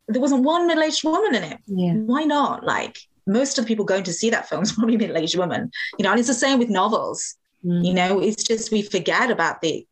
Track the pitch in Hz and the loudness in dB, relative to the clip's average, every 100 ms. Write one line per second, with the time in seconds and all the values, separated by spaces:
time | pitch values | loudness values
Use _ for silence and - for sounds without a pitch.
0 | - 233 277 269 262 349 349 320 311 302 | -4 0 2 2 2 2 2 2 0 0
1 | 311 330 427 226 160 - - 185 175 220 | 0 0 2 0 -2 -10 -6 -2 0 0
2 | 220 262 311 294 240 - - 101 - - | 0 0 2 2 0 -2 -2 -2 -4 -10
3 | - _ - 214 277 - 226 220 196 190 | -20 _ 0 0 2 0 0 0 0 0
4 | 185 165 226 - - 156 214 - 226 233 | -2 -2 0 0 -2 -2 -2 0 0 2
5 | 208 165 160 175 175 120 240 - - - | 0 -2 -2 0 -2 -2 -6 -8 -8 -2
6 | 185 220 247 240 269 269 233 190 208 214 | 2 2 2 2 2 2 2 2 2 0
7 | 135 - - - _ _ 180 175 175 180 | -2 -6 -10 -12 _ _ -2 0 2 2
8 | 180 196 185 220 - 220 - 214 208 190 | 2 2 0 -2 -2 -2 0 -2 0 -2
9 | 180 175 247 180 165 - 160 - - | 0 0 0 2 0 0 -4 -4 -6